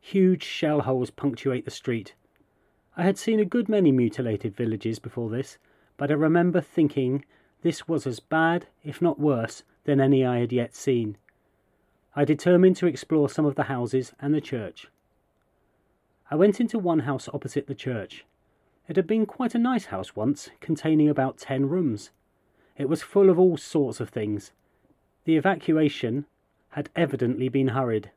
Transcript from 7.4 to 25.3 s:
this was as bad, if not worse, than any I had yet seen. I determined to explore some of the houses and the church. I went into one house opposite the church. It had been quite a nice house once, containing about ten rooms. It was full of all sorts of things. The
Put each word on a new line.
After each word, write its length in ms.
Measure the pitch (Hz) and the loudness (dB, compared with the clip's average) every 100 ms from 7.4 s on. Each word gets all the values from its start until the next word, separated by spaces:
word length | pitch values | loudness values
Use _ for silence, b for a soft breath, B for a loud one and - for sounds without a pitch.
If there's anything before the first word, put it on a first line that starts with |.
| b b | b b
this 260 | 170 - - | -4 -4 -4
was 200 | 160 135 | -4 -4
as 120 | 113 | -10
bad, 500 | _ 160 165 175 - _ | _ 0 2 0 -4 _
if 200 | 151 143 | -14 -2
not 180 | 175 147 | -2 2
worse, 420 | 147 127 113 - _ _ | 0 0 -2 -10 _ _
than 160 | - 143 | 0 2
any 240 | 135 135 | 4 4
I 140 | 127 123 | 4 0
had 140 | 120 | 0
yet 220 | 123 117 | -2 -4
seen. 440 | - - 123 110 101 _ _ _ _ _ _ _ _ _ - | -6 -2 0 -2 -8 _ _ _ _ _ _ _ _ _ -2
I 80 | |
determined 520 | 143 151 180 180 185 180 | 0 2 4 6 6 4
to 80 | 180 | -2
explore 420 | 127 - 160 143 | -2 -2 0 0
some 160 | - | 0
of 120 | 147 135 | -2 -2
the 80 | |
houses 500 | - 131 120 131 127 _ | -4 -2 -2 -2 -4 _
and 160 | 143 | -2
the 60 | 151 | -2
church. 480 | - 127 98 - - _ _ _ _ _ _ _ _ _ _ _ _ _ _ | -2 -8 -8 -14 -20 _ _ _ _ _ _ _ _ _ _ _ _ _ _
I 40 | |
went 260 | 147 202 196 | 2 2 4
into 180 | 233 226 | -2 -2
one 220 | 175 156 | 0 0
house 280 | 135 131 - | -2 -6 -6
opposite 340 | 143 127 - - | -10 -6 -8 -8
the 80 | |
church. 500 | 135 - 117 95 - _ _ _ _ _ _ - | -10 -6 -8 -10 -16 _ _ _ _ _ _ -4
It 80 | 180 | -2
had 100 | 180 | 0
been 200 | 220 214 | 0 0
quite 280 | - 247 | -2 -4
a 40 | 233 | 0
nice 260 | 240 247 | 0 0
house 320 | - 190 - - | -4 -10 -8 -4
once, 320 | 110 - - _ | -2 -2 -6 _
containing 500 | - 156 156 156 151 | -6 -2 2 4 4
about 260 | 143 131 - | 2 -2 -4
ten 320 | - 135 139 | -6 -2 0
rooms. 420 | 180 156 107 - _ _ _ _ _ _ - | 0 -2 -4 -10 _ _ _ _ _ _ -8
It 120 | 143 | -4
was 140 | 165 | -4
full 260 | - 202 190 | 0 4 6
of 100 | 175 | 6
all 200 | 185 160 | 4 2
sorts 420 | - 160 135 104 | -2 -2 0 -4
of 80 | 113 | -8
things. 420 | - 107 104 - _ _ _ _ _ _ _ | -6 -4 -4 -8 _ _ _ _ _ _ _
The 100 | - | 0